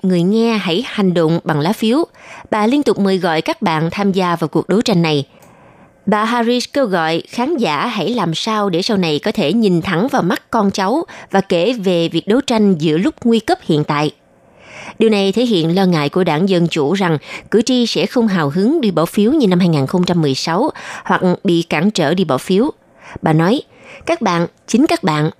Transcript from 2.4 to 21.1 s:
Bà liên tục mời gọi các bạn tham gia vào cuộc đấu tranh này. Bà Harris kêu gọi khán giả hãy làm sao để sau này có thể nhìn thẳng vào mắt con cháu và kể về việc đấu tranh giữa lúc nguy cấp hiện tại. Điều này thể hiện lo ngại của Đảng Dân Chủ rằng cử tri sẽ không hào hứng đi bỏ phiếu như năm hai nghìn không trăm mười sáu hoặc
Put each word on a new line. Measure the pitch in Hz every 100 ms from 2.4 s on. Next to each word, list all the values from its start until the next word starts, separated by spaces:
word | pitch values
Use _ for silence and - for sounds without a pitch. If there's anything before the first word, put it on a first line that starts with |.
| -
Bà | 220 214
liên | 285
tục | 277 202
mời | 196 190
gọi | 175 160
các | 165 330
bạn | 196 160 160
tham | 190 202
gia | 190 180 170
vào | 156
cuộc | 175 -
đấu | 190
tranh | 247 180
này. | 170 151 135 - - - - - - _ -
Bà | 208
Harris | 220 240 226 247 -
kêu | 285 254
gọi | 180 156 165 -
khán | - 254 330
giả | 208 147 196
hãy | 220 165
làm | 240 175
sao | 160 - 214 202
để | 180
sau | - 208
này | 175 147
có | 208
thể | 214 151
nhìn | 208 214 175
thẳng | 196 165 240
vào | 285
mắt | 170 453 -
con | 233 202
cháu | 190 190 269 370 - -
và | 196
kể | 190 175 180
về | 247 190 175 165
việc | 165 170
đấu | 226
tranh | 277 226 208 180
giữa | 160 151
lúc | 226 -
nguy | 240 226
cấp | - 359
hiện | - 156
tại. | 147 147 151 - _ _ _ _ - - - -
Điều | 226
này | 208 196
thể | 196
hiện | 247 202 160
lo | 175
ngại | 190 175 143
của | 190
Đảng | 180 151 190
Dân | 180 170
Chủ | 165 139
rằng | 190 185 156 - - -
cử | 202
tri | 233 254 233
sẽ | - 180
không | - 226
hào | 190 147
hứng | 147 202 330
đi | 226
bỏ | 170
phiếu | 170 - 208
như | 320 226
năm | 180
hai | 180
nghìn | 156 135
không | 185
trăm | 175 175
mười | 151
sáu | 135 - 165 294 - - -
hoặc | -